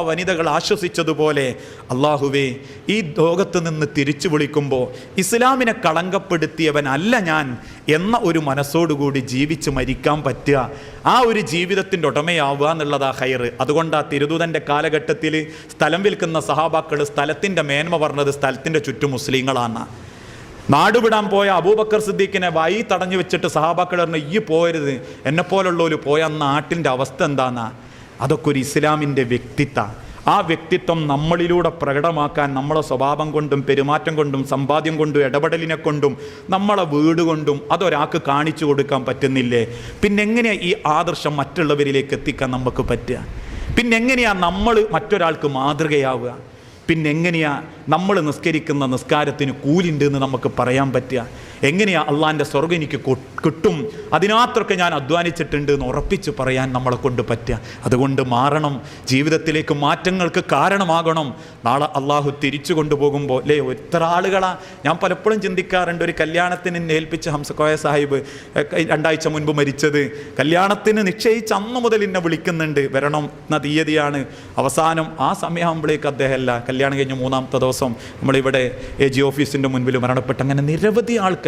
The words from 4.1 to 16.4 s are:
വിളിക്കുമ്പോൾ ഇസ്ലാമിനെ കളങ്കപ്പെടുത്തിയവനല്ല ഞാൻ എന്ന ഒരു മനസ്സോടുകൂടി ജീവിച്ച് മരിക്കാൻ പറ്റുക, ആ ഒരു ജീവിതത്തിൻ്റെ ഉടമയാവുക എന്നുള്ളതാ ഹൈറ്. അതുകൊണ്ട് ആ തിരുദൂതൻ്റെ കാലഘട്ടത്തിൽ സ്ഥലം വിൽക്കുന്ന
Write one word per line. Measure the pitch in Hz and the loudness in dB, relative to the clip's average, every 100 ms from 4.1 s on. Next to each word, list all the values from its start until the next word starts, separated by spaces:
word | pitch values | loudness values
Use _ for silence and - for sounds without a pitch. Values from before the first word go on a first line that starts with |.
| 143 190 | 0 0
വിളിക്കുമ്പോൾ | 151 143 139 143 131 - - - - | 0 0 0 0 0 -2 -6 -6 -4
ഇസ്ലാമിനെ | 180 233 254 262 233 220 | 0 2 4 4 0 0
കളങ്കപ്പെടുത്തിയവനല്ല | 170 160 185 190 - 170 151 - 156 147 139 139 202 247 175 | 0 0 0 -2 -2 0 0 0 0 2 0 0 2 2 2
ഞാൻ | 156 139 120 - - - 151 | 0 -2 -6 -12 -8 0 2
എന്ന | 190 240 185 | 2 2 2
ഒരു | 160 147 | 2 0
മനസ്സോടുകൂടി | 139 139 165 170 147 143 135 113 | -2 0 2 2 2 0 0 -2
ജീവിച്ച് | 127 151 165 - 131 | 0 0 -2 -2 -2
മരിക്കാൻ | 127 127 151 151 143 | -2 -2 0 0 0
പറ്റുക, | 123 - 139 117 - - - 147 | -2 2 2 0 -6 -16 -2 4
ആ | 220 240 | 6 6
ഒരു | 214 151 | 2 0
ജീവിതത്തിൻ്റെ | 165 175 202 - 185 147 | -2 0 0 0 0 0
ഉടമയാവുക | 131 160 170 139 139 147 | 0 0 0 0 2 2
എന്നുള്ളതാ | 165 147 143 135 131 | 0 0 0 0 0
ഹൈറ്. | 127 127 120 - | 0 0 -2 -2
അതുകൊണ്ട് | 131 151 165 156 | 0 2 2 0
ആ | 147 | 0
തിരുദൂതൻ്റെ | 143 147 160 165 156 147 | -2 0 0 0 -2 0
കാലഘട്ടത്തിൽ | 143 160 151 156 151 156 156 151 - - | 0 2 0 0 -2 0 -2 -4 -10 -18
സ്ഥലം | - 151 170 202 | 0 0 2 0
വിൽക്കുന്ന | 190 175 160 | 0 -2 -2